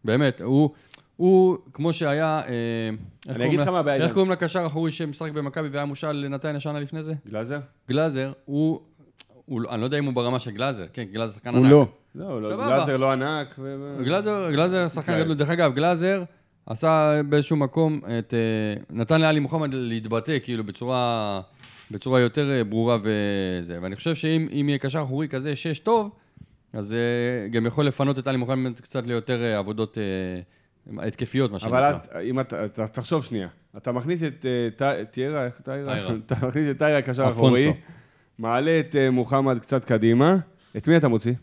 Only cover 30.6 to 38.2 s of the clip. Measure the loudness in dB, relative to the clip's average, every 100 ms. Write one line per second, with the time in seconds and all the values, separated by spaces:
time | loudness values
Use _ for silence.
30.6 | _ _ -16 -8 -8 -6 -4 0 -2 -2
31.6 | 0 2 2 0 -8 -8 -4 -4 -4 -6
32.6 | -6 -6 -6 -6 -2 -2 -2 -6 -6 _
33.6 | _ -10 -6 -4 -4 -4 -4 -4 -4 -2
34.6 | -2 -2 -2 -2 -6 -6 -4 -4 -6 -8
35.6 | -10 -8 -6 -6 -4 -6 -4 -2 -2 0
36.6 | -2 0 2 2 0 0 0 4 6 6
37.6 | 4 0 -8 -20 _ _